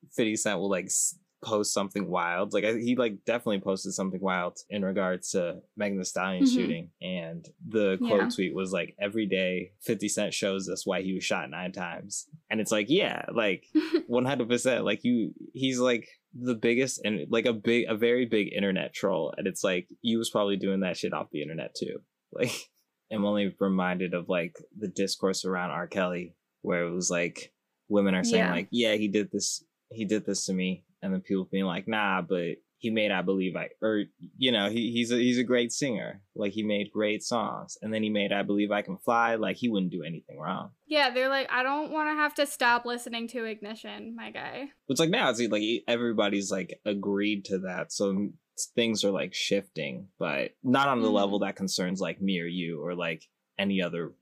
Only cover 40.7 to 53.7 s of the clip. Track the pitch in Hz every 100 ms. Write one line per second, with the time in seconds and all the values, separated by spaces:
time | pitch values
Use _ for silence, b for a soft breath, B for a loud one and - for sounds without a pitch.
40.7 | - _ 302 269 247 262 269 262 247 254
41.7 | 285 302 311 302 302 302 294 294 - 240
42.7 | 240 240 240 240 233 233 247 226 214 208
43.7 | 220 220 214 214 233 220 226 - 120 277
44.7 | _ _ 127 160 214 165 113 120 107 107
45.7 | 117 - 117 120 110 101 101 98 98 90
46.7 | - - 101 98 101 104 107 98 95 92
47.7 | 90 78 - 101 98 101 - _ - -
48.7 | - 117 107 101 95 69 - - 98 -
49.7 | - 73 62 - _ 87 71 58 _ 131
50.7 | 131 139 127 110 104 101 101 98 98 95
51.7 | - 92 92 87 82 95 92 85 90 85
52.7 | 82 78 87 85 82 - _ _ - 98